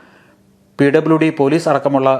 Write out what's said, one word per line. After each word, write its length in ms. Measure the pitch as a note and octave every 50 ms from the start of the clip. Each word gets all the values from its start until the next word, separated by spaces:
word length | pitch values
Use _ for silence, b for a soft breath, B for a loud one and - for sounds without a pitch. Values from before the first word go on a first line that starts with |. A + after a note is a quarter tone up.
| B B B B B B B B _ _ _ _ _ _ _ -
പി 80 | C#3 C#3+ C#3
ഡബ്ല്യു 220 | D#3 D3+ D#3+ D#3+ D#3+ D#3+
ഡി, 60 | D#3+ D#3 -
പോലീസ് 280 | C#3 C#3 D3 E3 E3 E3
അടക്കമുള്ള 380 | C#3+ C#3 - C#3+ C#3 C3+ C3 C3+ C3+ C3